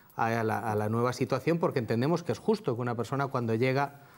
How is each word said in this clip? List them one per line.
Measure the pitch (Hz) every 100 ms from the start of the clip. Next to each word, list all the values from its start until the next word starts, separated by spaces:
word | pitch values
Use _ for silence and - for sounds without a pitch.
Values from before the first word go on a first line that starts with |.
| - -
a | 117 117
la, | 110 107
a | 110
la | 107 107
nueva | 113 123
situación, | 123 127 131 156 170
porque | 170 135
entendemos | 110 117 139 170
que | -
es | 110
justo | - 214 -
que | 117
una | 123
persona | 120 117 135 139
cuando | 127 113
llega | 113 131 131 139 - -